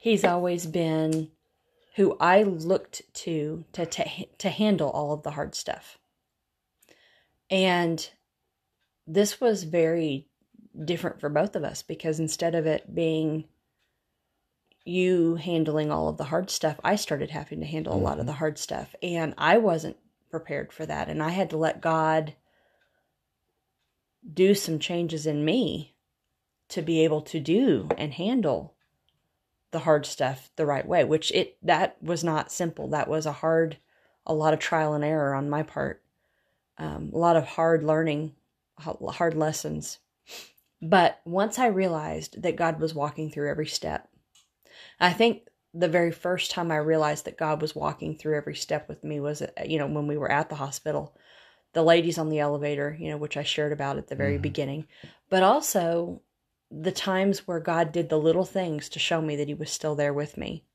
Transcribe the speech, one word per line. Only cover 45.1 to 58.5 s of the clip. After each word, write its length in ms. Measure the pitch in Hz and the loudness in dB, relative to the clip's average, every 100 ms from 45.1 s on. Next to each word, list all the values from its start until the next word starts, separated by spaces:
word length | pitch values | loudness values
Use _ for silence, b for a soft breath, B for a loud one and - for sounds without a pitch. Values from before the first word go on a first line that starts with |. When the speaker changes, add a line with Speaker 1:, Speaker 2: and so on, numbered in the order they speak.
Speaker 1:
think 360 | 170 233 - - _ _ | 4 2 2 -8 _ _
the 160 | 170 175 | -2 2
very 240 | 170 170 | 4 2
first 380 | 165 180 180 - | 0 -4 -2 -2
time 200 | - 170 | -4 -2
I 60 | 156 | 0
realized 480 | 151 160 151 151 | 2 2 2 -2
that 140 | - - | -8 -6
God 220 | 160 151 | -2 -2
was 140 | 151 | -4
walking 420 | 151 147 147 156 156 | -4 -6 -4 -8 -6
through 200 | 156 151 | -2 -2
every 180 | 147 | -4
step 340 | 147 - 151 - | -10 -4 -4 -6
with 140 | - | -12
me 160 | 151 151 | -8 -6
was, 240 | 143 151 | -4 -6
uh, 60 | 151 - - | -8 -8 -4
you 120 | 156 | -2
know, 80 | 143 | -2
when 200 | 151 147 | -2 -2
we 100 | 147 | -2
were 140 | 139 | 0
at 180 | 143 156 | 0 0
the 60 | 151 | -4
hospital, 600 | 139 139 - 147 147 _ b b b b b | -6 -6 -4 -4 -6 _ b b b b b
the 100 | 165 | 2
ladies 360 | 160 170 165 165 | 6 8 6 0
on 100 | 156 | -2
the 100 | 156 | 0
elevator, 580 | 147 147 147 147 143 151 | 0 0 -2 -2 -4 -6
you 100 | 165 | -8
know, 60 | 151 | -6
which 200 | 151 147 | -6 -6
I 60 | |
shared 300 | 143 - 151 | -4 -2 -2
about 260 | 147 139 139 | -2 -2 -4
at 80 | 143 | -6
the 60 | |
very 200 | 139 139 | -4 -2
Speaker 2:
Mm-hmm. 80 | 143 | 0
Speaker 1:
beginning, 440 | 143 139 139 143 156 B B B _ | -2 -4 -4 -6 -10 B B B _
but 120 | 190 | 4
also 800 | 190 269 294 202 170 170 170 175 _ _ _ _ _ | 6 6 2 0 0 0 -2 -8 _ _ _ _ _
the 220 | 147 160 | -6 -4
times 540 | 185 - 185 196 196 - | -4 -2 2 2 0 -2
where 140 | 170 | -4
God 320 | 160 165 165 | -2 0 0
did 160 | 160 151 | 0 0
the 100 | 156 | 2
little 260 | 156 165 | 4 2
things 440 | 180 | 2